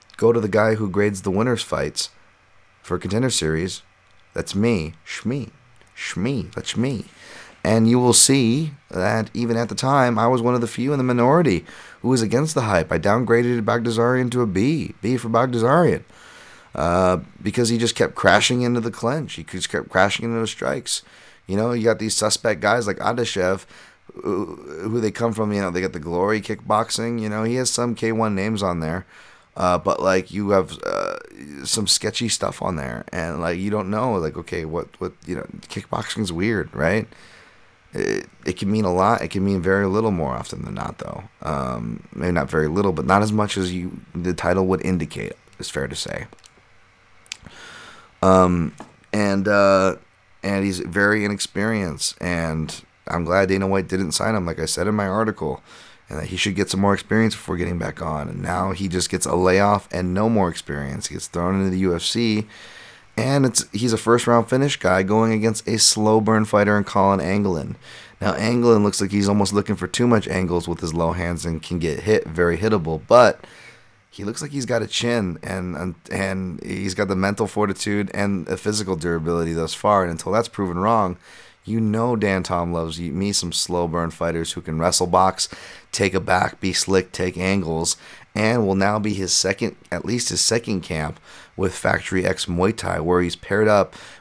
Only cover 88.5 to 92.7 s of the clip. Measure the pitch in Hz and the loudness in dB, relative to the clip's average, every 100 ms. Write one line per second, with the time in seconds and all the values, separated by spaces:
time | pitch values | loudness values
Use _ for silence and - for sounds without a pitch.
88.5 | 120 101 95 98 107 104 98 90 - 92 | 2 2 2 2 2 -2 -2 0 0 0
89.5 | 98 110 - - 85 82 120 120 87 - | 0 -4 -6 -8 -8 -4 -4 -2 -2 0
90.5 | 113 117 98 82 80 78 82 - - - | 0 -2 -6 -4 -4 -4 -8 -16 -20 -16
91.5 | - 92 - - - - 95 92 95 - | -4 -4 -2 0 0 0 -2 0 -2 -2
92.5 | 87 92 | 0 0